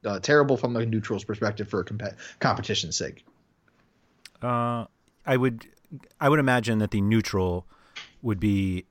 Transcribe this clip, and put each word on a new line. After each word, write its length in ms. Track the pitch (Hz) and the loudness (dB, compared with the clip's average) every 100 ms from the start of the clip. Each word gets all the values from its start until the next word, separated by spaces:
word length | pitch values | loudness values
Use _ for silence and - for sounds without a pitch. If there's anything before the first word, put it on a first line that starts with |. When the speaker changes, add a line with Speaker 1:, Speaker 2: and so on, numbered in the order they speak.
| 107 | -4
Speaker 1:
uh, 140 | 98 | -6
terrible 380 | - 147 139 131 | 4 4 6 2
from 180 | 123 120 | 0 -2
a 100 | 117 | 0
neutral's 380 | 110 104 104 | -2 -2 -6
perspective 440 | - 104 110 104 101 | -4 -4 -4 -4 -4
for 120 | 104 | -4
a 40 | |
compe-, 320 | 90 104 104 - - - | -4 -6 -8 -10 -20 -2
competition's 560 | 131 104 - 101 82 - | -2 0 -2 -4 -4 -6
sake. 300 | 73 69 _ _ _ _ _ _ _ _ _ _ - _ | -6 -10 _ _ _ _ _ _ _ _ _ _ -20 _
Speaker 2:
Uh, 440 | 123 120 120 120 113 _ _ _ - | -4 -2 -2 -4 -8 _ _ _ 0
I 120 | 131 | 2
would, 300 | 127 117 - _ _ 139 - _ | 2 -2 -14 _ _ -20 -20 _
I 100 | 143 | 2
would 100 | 151 | 4
imagine 400 | 135 123 113 110 | 4 2 2 0
that 120 | 104 | 2
the 100 | 107 | 2
neutral 680 | 101 113 104 98 92 90 - _ _ - - _ | 4 4 2 0 0 -2 -6 _ _ -18 -18 _
would 180 | 120 101 | -4 0
be 460 | 104 98 95 90 - | 2 2 2 -2 -6